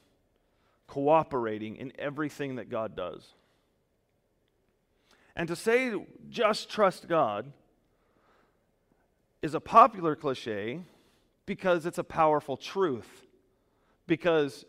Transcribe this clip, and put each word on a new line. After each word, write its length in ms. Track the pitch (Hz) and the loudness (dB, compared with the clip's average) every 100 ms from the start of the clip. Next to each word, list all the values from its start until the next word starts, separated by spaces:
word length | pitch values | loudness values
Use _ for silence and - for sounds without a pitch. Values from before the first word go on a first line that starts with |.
| _ _ _ _ _ _ _ _ _ | _ _ _ _ _ _ _ _ _
cooperating 880 | 143 139 160 156 135 113 107 107 - | -2 4 4 4 -2 -4 -4 -8 -10
in 160 | 127 - | -12 -8
everything 560 | 139 143 151 - 143 127 | -8 -6 -8 -6 -8 -8
that 140 | 101 | -8
God 260 | 117 110 80 | -6 -6 -6
does. 380 | 90 - - _ _ _ _ _ _ _ _ _ _ _ _ _ _ _ _ _ _ _ _ - | -10 -10 -18 _ _ _ _ _ _ _ _ _ _ _ _ _ _ _ _ _ _ _ _ -8
And 140 | 165 | -6
to 60 | 170 | -2
say, 520 | 220 233 262 202 - - 143 | 2 2 2 -4 -8 -18 -14
"Just 400 | 143 220 214 - | 0 0 0 -4
trust 400 | - 196 - - | 2 2 2 -2
God," 420 | 165 127 104 131 - _ _ _ _ _ _ _ _ _ _ _ _ _ _ _ _ _ _ | 2 2 0 -8 -16 _ _ _ _ _ _ _ _ _ _ _ _ _ _ _ _ _ _
is 120 | 156 | -6
a 60 | 139 | -6
popular 560 | - 226 247 208 170 147 | 4 8 8 6 -4 -2
cliche 720 | 147 127 123 104 107 143 170 _ _ _ _ _ - | -4 -4 -6 -6 -6 -8 -12 _ _ _ _ _ -10
because 400 | 202 185 175 160 | -4 0 0 0
it's 120 | 170 | -6
a 60 | |
powerful 520 | 165 156 156 151 - 127 | -6 2 4 4 0 -8
truth. 720 | - 190 185 120 98 - - _ _ _ _ _ _ _ - | -6 -2 0 -2 -8 -20 -20 _ _ _ _ _ _ _ -2
Because 560 | 160 180 160 143 - | 0 4 2 2 -4